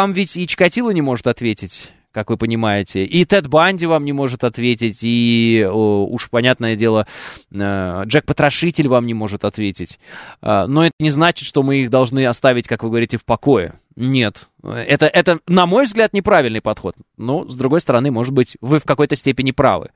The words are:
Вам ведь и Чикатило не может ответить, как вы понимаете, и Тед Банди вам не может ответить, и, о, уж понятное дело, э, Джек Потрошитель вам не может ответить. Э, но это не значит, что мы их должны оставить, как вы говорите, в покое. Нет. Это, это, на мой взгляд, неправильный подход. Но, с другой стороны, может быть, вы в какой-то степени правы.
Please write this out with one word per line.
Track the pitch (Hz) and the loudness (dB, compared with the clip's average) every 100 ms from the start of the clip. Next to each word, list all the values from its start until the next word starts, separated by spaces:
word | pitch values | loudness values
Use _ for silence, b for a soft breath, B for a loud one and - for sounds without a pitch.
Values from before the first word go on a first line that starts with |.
Вам | 196 | 2
ведь | 185 185 170 | 0 -4 -4
и | 175 | -6
Чикатило | - 175 233 240 | 0 0 2 0
не | 185 | 0
может | 139 120 123 | 0 -2 -2
ответить, | - 117 107 95 - - _ _ | -2 -2 -4 -8 -12 -14 _ _
как | 110 107 | -10 -6
вы | 110 | -4
понимаете, | 113 113 110 101 95 95 | -2 -2 0 0 -2 -4
и | 95 170 | 0 2
Тед | 175 196 143 | 4 2 4
Банди | 151 180 190 165 | 4 4 2 0
вам | 160 | 0
не | 143 | 0
может | 139 135 123 | -2 -4 -2
ответить, | 123 110 123 117 117 95 | -4 -2 -2 -2 -4 -4
и, | 113 120 117 117 117 113 98 | -2 2 2 4 4 4 2
о, | 107 107 101 98 | 2 2 2 0
уж | 120 - | -4 -4
понятное | 120 123 127 117 107 | 0 0 0 -2 0
дело, | 113 110 107 B B B _ | 2 2 -2 B B B _
э, | 98 101 98 92 87 107 | -6 -4 -4 -4 -6 -2
Джек | 151 - | 0 0
Потрошитель | 147 147 - 170 165 143 | 2 2 2 -2 0 2
вам | 123 120 | 2 0
не | |
может | 113 107 101 104 | -4 -6 -4 -4
ответить. | 107 101 - 87 - B B B B | -4 -6 -6 -10 -14 B B B B
Э, | 110 101 95 | -2 0 2
но | 147 165 | 2 0
это | - | 0
не | 151 | -2
значит, | 143 170 - - | 2 0 0 -4
что | 147 | -2
мы | 135 139 | 0 0
их | 123 | 2
должны | 135 113 135 131 | 2 2 0 0
оставить, | 120 135 123 - | 2 2 2 -2
как | 117 | -6
вы | 113 | -2
говорите, | 117 117 113 | -2 -2 -4
в | - | -4
покое. | 113 143 123 82 - _ - | -2 2 2 0 -8 _ -6
Нет. | 127 135 107 - - _ | -2 0 0 -4 -16 _
Это, | 95 117 110 143 151 | -12 -8 -2 2 2
это, | 175 180 165 - | 4 2 0 0
на | 185 175 | 2 4
мой | 208 | 2
взгляд, | 269 214 220 | 2 2 0
неправильный | 196 208 185 123 110 | 0 2 2 2 -2
подход. | 110 107 92 - - - | -4 -4 -6 -10 -16 -10
Но, | 117 151 - | -6 -4 -6
с | 127 | -4
другой | 127 160 | 0 2
стороны, | - 123 143 | 2 2 2
может | 113 123 | -2 0
быть, | 135 123 - | 0 0 -2
вы | 123 151 | 0 0
в | - | 2
какой-то | 139 147 147 | 0 0 0
степени | 139 127 131 | 0 0 -2
правы. | 127 131 90 - | 2 2 0 -4